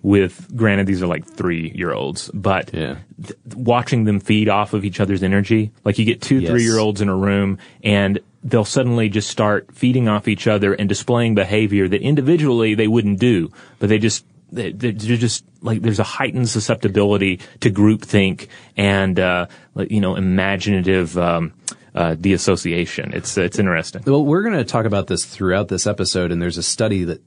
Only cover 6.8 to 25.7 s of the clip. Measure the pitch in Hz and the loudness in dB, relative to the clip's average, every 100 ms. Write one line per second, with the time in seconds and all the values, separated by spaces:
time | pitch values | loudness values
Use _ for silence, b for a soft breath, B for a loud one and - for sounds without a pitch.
6.8 | 107 101 101 95 101 101 98 95 B B | 0 0 0 0 2 2 0 -4 B B
7.8 | 101 101 98 98 - _ 120 117 104 - | 0 2 2 -2 -6 _ 0 0 2 0
8.8 | 123 117 110 104 - - 107 104 - - | 0 0 0 -2 -4 -2 0 0 -4 -2
9.8 | 123 127 117 104 - 104 113 104 98 98 | 0 2 2 0 0 -2 0 2 2 0
10.8 | 101 101 - 120 117 104 90 107 107 101 | -2 -2 0 0 2 2 2 2 2 2
11.8 | 95 98 131 147 135 170 151 120 110 104 | 2 0 2 0 2 2 2 2 2 2
12.8 | 110 117 104 95 123 101 80 B B B | 2 2 2 2 2 2 0 B B B
13.8 | 104 107 110 - _ _ _ - 95 92 | 2 2 2 -2 _ _ _ -8 -8 -4
14.8 | 120 107 107 120 117 - _ _ 104 107 | -6 -4 -2 0 0 -2 _ _ -4 -2
15.8 | 113 104 101 - 135 - 117 113 - 113 | 0 0 -2 -2 -4 -2 -2 -2 -2 0
16.8 | 101 98 101 101 95 92 B B 120 98 | 0 2 2 2 2 -2 B B 0 4
17.8 | 107 107 - 104 95 87 - B B - | 4 4 2 2 2 -2 -12 B B -2
18.8 | 101 98 95 92 92 90 87 B B - | 2 2 2 2 2 0 -4 B B -8
19.8 | 95 107 95 87 92 92 95 98 104 98 | -2 0 0 0 0 2 0 -2 0 0
20.8 | 90 92 85 85 87 85 82 - B B | 2 2 0 0 0 0 -4 -8 B B
21.8 | B - 85 80 95 92 - 90 85 85 | B -2 -2 0 0 0 2 0 -2 -4
22.8 | 85 - - - - - 90 - 98 82 | -4 -6 -8 -8 -6 -2 -2 0 0 0
23.8 | 82 - - 143 147 165 220 185 117 123 | -4 -6 0 2 2 0 0 -2 -2 -2
24.8 | 110 101 92 87 - - 95 92 101 | 0 -2 -2 -6 -6 -4 -2 0 -2